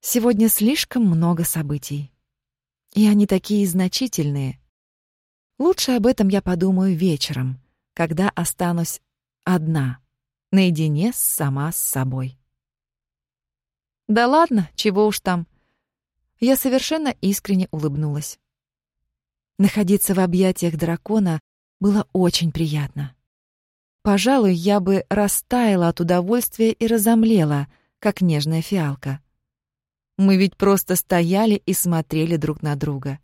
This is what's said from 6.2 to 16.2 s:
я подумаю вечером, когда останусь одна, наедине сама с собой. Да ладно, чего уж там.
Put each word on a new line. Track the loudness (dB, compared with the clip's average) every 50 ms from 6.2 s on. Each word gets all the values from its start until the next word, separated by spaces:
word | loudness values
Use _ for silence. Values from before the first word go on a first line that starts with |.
| 2 2
я | 2 0 0
подумаю | -2 -2 0 0 0 2 2 2 0 0
вечером, | 2 0 0 0 0 -4 -6 -6 -6 -4 -6 -6 -10 _ _ _ _ _ _ _
когда | -4 -4 -2 -2 -2 -2 -2
останусь | -2 -2 -6 -6 -4 _ -4 -2 -2 -2 -4 -6 -6 -14 _ _ _ _ _ _ _ _ _
одна, | -2 -2 0 0 -2 -2 -2 -2 -4 -6 -10 _ _ _ _ _ _ _ _ _ _
наедине | 2 2 4 2 2 0 0 -2 0 0 -2 -2 -2
сама | -2 -4 -4 -2 -2 -2 -2 -2 -4 -4 -6
с | -6
собой. | -6 -6 -4 -4 -4 -4 -4 -4 -6 -8 -8 -12 _ _ _ _ _ _ _ _ _ _ _ _ _ _ _ _ _ _ _ _ _ _ _ _ _ _ _ _ _ _ _ _ _ _ 0
Да | 2 4 4
ладно, | 4 4 4 4 4 2 0 -2 -2 _
чего | -2 -2 0 2 2 2
уж | 2 0 -2
там. | _ -2 -2 -2 -4 _ _ _ _ _ _ _ _ _ _ _ _ _ _ _